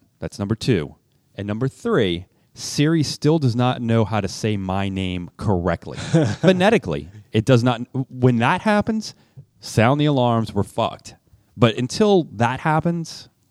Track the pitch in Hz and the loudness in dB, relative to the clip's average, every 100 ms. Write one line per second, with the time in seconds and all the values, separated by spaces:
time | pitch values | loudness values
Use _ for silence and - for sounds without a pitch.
0 | _ _ 82 - 101 113 - 98 71 - | _ _ -12 -8 -4 -2 0 0 0 -12
1 | _ _ _ - 101 107 131 - 233 190 | _ _ _ -10 -8 -4 -4 -6 -2 0
2 | 98 85 95 _ _ - - - 147 165 | 0 -2 -8 _ _ -16 -8 0 2 2
3 | 139 - 147 160 135 117 123 123 117 117 | 0 0 0 2 2 2 0 0 0 2
4 | 104 107 98 - 110 104 95 95 98 95 | 2 -2 -4 -4 -4 -2 -2 -4 -2 -4
5 | 92 90 87 - 95 90 87 85 82 65 | -4 -4 -8 -6 -2 0 0 -2 -6 -12
6 | - 165 127 101 170 185 190 - - 71 | 0 2 2 2 2 4 4 2 0 -6
7 | 82 107 - 107 107 123 123 117 123 131 | -8 -16 -2 0 4 4 4 0 -4 -6
8 | 135 127 127 117 123 180 220 208 208 220 | -8 0 2 4 2 0 2 0 0 -4
9 | - - _ - - _ - - 113 143 | -6 -14 _ -20 -20 _ -4 2 2 4
10 | 147 139 120 113 107 101 95 - 107 - | 2 2 2 2 0 -2 -4 -2 -4 -6
11 | - - _ _ _ - 117 107 123 - | -16 -20 _ _ _ 0 2 2 -4 0
12 | 214 196 127 101 117 131 165 156 170 170 | 4 4 2 -2 -2 0 0 0 0 -4
13 | 160 - - _ _ | -8 -14 -20 _ _